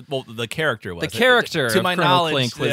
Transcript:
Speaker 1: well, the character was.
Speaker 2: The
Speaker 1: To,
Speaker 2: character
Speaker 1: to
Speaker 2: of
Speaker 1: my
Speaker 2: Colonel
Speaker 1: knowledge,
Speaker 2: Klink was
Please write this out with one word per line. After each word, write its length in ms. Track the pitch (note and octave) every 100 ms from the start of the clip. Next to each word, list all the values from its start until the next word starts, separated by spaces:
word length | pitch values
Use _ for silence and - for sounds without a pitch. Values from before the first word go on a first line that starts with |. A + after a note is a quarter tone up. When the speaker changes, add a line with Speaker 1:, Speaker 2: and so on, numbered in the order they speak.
| B2
Speaker 1:
well, 140 | C3+ A#2
the 200 | A2+ A#2
character 480 | - D3+ A2+ G2+ -
was. 80 |
Speaker 2:
The 40 | D#3
Speaker 1:
To, 60 | -
Speaker 2:
character 520 | B3+ A#3+ - E3 A#2+
Speaker 1:
to 80 | -
Speaker 2:
of 60 |
Speaker 1:
my 120 | - F3+
Speaker 2:
Colonel 140 | F3
Speaker 1:
knowledge, 240 | F3+ E3
Speaker 2:
Klink 240 | D3 B2 -
was 100 | C#3